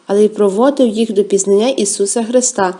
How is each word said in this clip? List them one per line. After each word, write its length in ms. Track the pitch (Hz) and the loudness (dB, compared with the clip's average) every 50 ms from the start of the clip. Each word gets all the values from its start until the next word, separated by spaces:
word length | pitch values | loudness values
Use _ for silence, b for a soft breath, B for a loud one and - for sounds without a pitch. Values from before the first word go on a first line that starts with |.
| B | B
але 180 | - 196 208 214 | -2 2 2 2
й 40 | 208 | 2
проводив 600 | 214 214 208 196 185 214 247 285 285 277 262 226 | 2 0 0 0 2 2 0 2 2 2 0 0
їх 240 | 202 220 233 226 | 2 -2 -2 0
до 120 | 202 202 202 | 0 -2 0
пізнання 440 | - 196 196 - 196 196 202 220 269 | 0 -2 -2 0 2 2 2 2 0
Ісуса 560 | 269 - 208 196 - - 202 196 - 240 226 | 0 -2 -2 -4 -2 -4 -4 -2 -2 -4 -4
Христа 500 | 214 240 254 247 - - - 190 180 180 | 0 0 0 0 0 -2 -2 -2 -2 -4